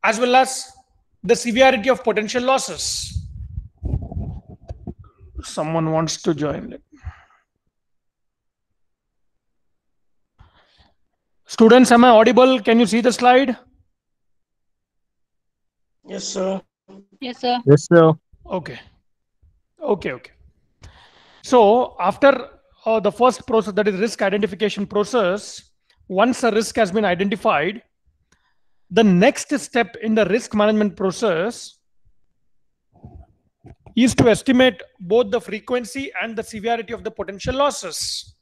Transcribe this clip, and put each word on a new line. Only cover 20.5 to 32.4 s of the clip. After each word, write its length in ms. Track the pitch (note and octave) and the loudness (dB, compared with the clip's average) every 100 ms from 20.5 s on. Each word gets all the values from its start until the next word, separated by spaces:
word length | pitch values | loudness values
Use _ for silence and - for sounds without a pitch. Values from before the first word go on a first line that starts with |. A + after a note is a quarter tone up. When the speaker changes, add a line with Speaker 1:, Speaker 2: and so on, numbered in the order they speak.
| _ _ _ - _ _ _ _ _ | _ _ _ -20 _ _ _ _ _
Speaker 1:
So 540 | - B3 G3+ A#3 B3 - | 0 4 4 4 0 -4
after, 500 | F#3 - C#4 A#3+ - _ _ _ - | -6 2 2 2 -4 _ _ _ -2
uh, 140 | A3 | 0
the 120 | G3+ | 0
first 360 | - B3 - - | 2 0 0 -2
process, 260 | A3+ G3 | -2 0
that 140 | F#3+ G#3 | -2 -2
is 120 | F#3+ | -2
risk 220 | A3 - | -4 -2
identification 640 | G3+ G#3 G3+ F3+ G#3+ - G3+ | -2 -2 -4 -4 -6 -4 -6
process, 840 | G3+ G3+ A#3+ F#3 G3+ - - _ _ _ _ _ | -4 -2 0 0 -2 -8 -20 _ _ _ _ _
once 360 | F#3 A#3 A#3+ | 0 2 2
a 80 | A#3+ | -2
risk 240 | G#3+ A3 - | -2 -4 -2
has 160 | G#3 | -2
been 140 | G3 G3+ | 0 -2
identified, 760 | F3 G3+ G#3+ E3+ D#3 D#3+ A3+ _ _ _ _ _ _ _ _ _ _ _ | -2 -2 -2 -2 -2 -2 -8 _ _ _ _ _ _ _ _ _ _ _
the 120 | F#3 | 2
next 480 | A3 F3 A3+ D4 - C#4+ | 4 4 4 0 -6 -8
step 360 | - A#3+ A#3 - | -4 -4 -4 -6
in 100 | A3 | -2
the 120 | A3 G3 | 0 2
risk 280 | G#3+ G#3+ | 0 -2
management 420 | G#3+ G#3 G#3+ G#3 - | 0 2 2 -2 -2
process 840 | F#3+ - A3+ D#3+ G3 - - _ _ _ _ _ _ _ | -4 -2 -2 -2 -4 -8 -18 _ _ _ _ _ _ _